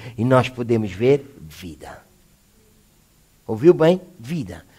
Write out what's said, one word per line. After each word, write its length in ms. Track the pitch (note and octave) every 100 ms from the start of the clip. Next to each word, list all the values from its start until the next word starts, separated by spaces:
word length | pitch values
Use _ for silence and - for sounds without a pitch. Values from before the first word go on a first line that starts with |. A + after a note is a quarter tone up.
| B2 -
e 60 |
nós 240 | B2 B2+ A#2+
podemos 420 | A#2+ A#2 A#2 G#2
ver 460 | F2+ B2 C#3+ C#3 -
vida. 640 | D#2 - F2+ C#2+ - - _ _ _ _ _ _ _ _ _ _ _ _ _ _ -
Ouviu 260 | G#2+ D#3+
bem? 280 | D3+ D#3+ F#3 - -
Vida. 460 | A#2 E3+ F#2 - _